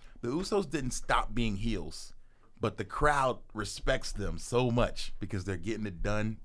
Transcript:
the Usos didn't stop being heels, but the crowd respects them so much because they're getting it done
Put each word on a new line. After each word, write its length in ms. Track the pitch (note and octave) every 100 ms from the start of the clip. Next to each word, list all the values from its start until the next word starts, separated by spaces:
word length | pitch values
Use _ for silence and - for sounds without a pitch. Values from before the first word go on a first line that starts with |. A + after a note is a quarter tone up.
| - -
the 80 | A#2+
Usos 400 | D#3 F#3 G3 E3
didn't 220 | D#3 B2+
stop 440 | - - A#2+ A#2+
being 220 | A2 A2+ G2
heels, 560 | A#2 G2 D2+ - - - - - - -
but 160 | A2 -
the 80 |
crowd 540 | G2 - D3 C#3+ C3 A2+ -
respects 580 | G#2+ G2+ - C#3 B2+ -
them 260 | G#2+ F#2 E2
so 320 | - A#2+ B2+
much 420 | A#2+ G2 - - -
because 260 | G2 G2
they're 120 | F2+ F2+
getting 300 | F#2 G#2+ G#2
it 140 | E2+
done 340 | G2+ G#2+ G#2+ A2